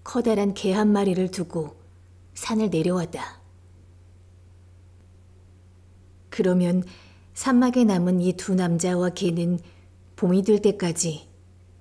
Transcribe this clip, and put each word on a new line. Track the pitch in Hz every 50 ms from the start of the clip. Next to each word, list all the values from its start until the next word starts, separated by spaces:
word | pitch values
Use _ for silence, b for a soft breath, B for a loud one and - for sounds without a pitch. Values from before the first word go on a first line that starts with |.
| -
커다란 | - - 247 233 233 220 202 202 202 196
개 | - - 190 185
한 | 208 214 214 208
마리를 | 202 202 196 180 180 185 180
두고 | - 196 170 - - 170 151 147 - - - - - - - - - - - - -
산을 | - - - 226 214 220 208
내려왔다. | 170 160 160 180 180 180 170 165 - - - - - - - - - - - - - - - - - - - - - - - - - - - - - - - - - - - - - - - - - - - - - - - - - - - - - - - - - - - - - - - -
그러면 | - - 190 185 180 180 180 175 180 185 180 B B B B B B B B B B
산막에 | - - 269 262 240 254 247 247 254 240
남은 | 214 196 180 175 180 180 180
이 | 175 180 175
두 | 185 - - 185
남자와 | 185 185 170 170 165 175 180 180 175 180 180
개는 | 175 - 196 175 165 165 170 170 180 170 B B B B B B B B - - -
봄이 | - - 175 180 196 190
될 | 208 214 208
때까지 | 208 208 196 - 185 175 165 - - 165 151 151 - - - - - - - - - - - -